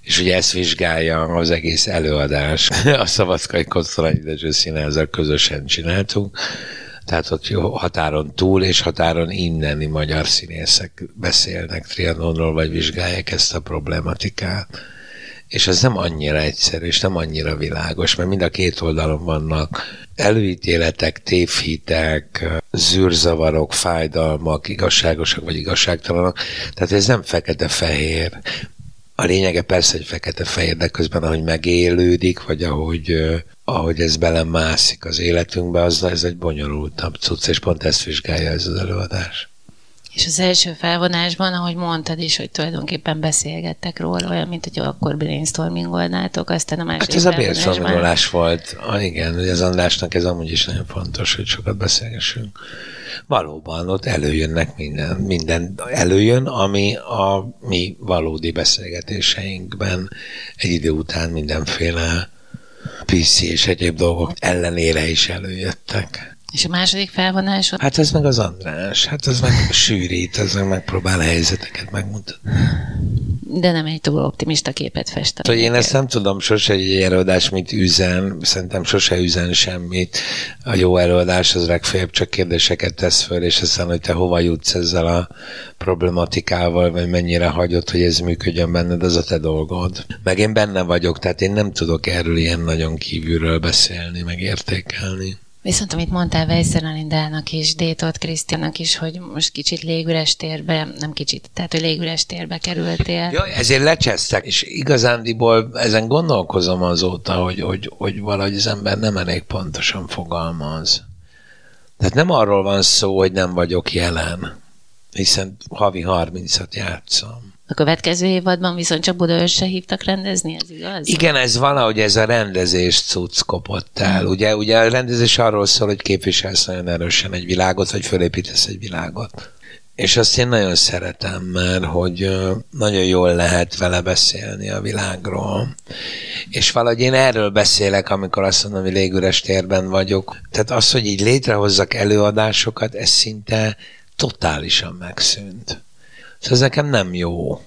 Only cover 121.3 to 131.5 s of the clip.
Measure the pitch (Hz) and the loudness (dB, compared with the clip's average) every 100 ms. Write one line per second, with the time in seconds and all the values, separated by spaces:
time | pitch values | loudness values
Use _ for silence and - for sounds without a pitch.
121.3 | 143 123 113 139 143 120 107 107 101 110 | 2 2 2 2 4 2 2 2 4 4
122.3 | 117 104 92 90 90 87 82 - 95 90 | 2 2 0 2 2 2 2 0 -4 -2
123.3 | - - 85 - 98 - - 98 95 95 | -4 -2 -4 -4 -8 -8 -4 0 2 0
124.3 | 92 107 107 107 113 113 127 127 120 117 | 2 2 2 4 4 6 4 0 2 2
125.3 | - 117 107 101 - 104 101 - 95 - | 4 4 4 2 2 2 -2 0 0 2
126.3 | 90 95 92 - 92 90 85 85 85 95 | 0 0 0 0 -2 -2 -2 0 0 0
127.3 | 90 90 90 92 92 95 104 - 95 87 | -4 -2 2 2 2 0 -2 -2 2 2
128.3 | 92 90 - - 98 104 87 85 87 110 | 0 -2 0 0 -2 -8 -8 -8 -8 -10
129.3 | - - - - - - - 127 - 110 | -12 -20 -20 -20 -20 -20 -2 2 4 4
130.3 | - 123 117 98 85 - 90 90 - 92 | 4 4 4 4 4 2 0 -6 -6 -6
131.3 | 92 92 | -6 -4